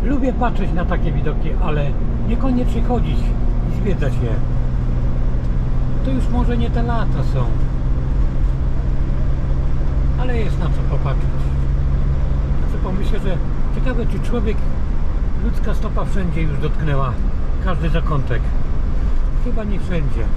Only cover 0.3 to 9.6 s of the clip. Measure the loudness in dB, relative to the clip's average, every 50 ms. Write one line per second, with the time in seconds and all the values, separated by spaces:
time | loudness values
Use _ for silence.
0.3 | 0 0 0 0 0 0 0 0 0 0 0 0 0 0 0 0 0 0 0 0
1.3 | 0 0 0 0 0 0 0 0 0 0 0 0 0 0 0 0 0 0 0 0
2.3 | 0 0 0 0 0 0 0 0 0 0 0 0 0 0 0 0 0 0 0 0
3.3 | 0 0 0 0 0 0 -2 -2 -2 -2 0 0 0 0 0 -2 0 0 0 0
4.3 | 0 0 0 0 0 0 0 0 0 0 0 0 0 0 0 0 0 0 0 0
5.3 | 0 0 0 0 0 0 0 0 0 0 0 0 0 0 0 0 0 0 0 0
6.3 | 0 0 0 0 0 0 0 0 0 0 0 0 0 0 0 0 0 0 0 0
7.3 | 0 0 0 0 0 0 0 0 0 0 0 0 0 0 0 -2 0 0 0 0
8.3 | 2 2 0 0 0 0 0 0 0 0 0 0 0 0 0 0 0 0 0 0
9.3 | 0 0 0 -2 0 0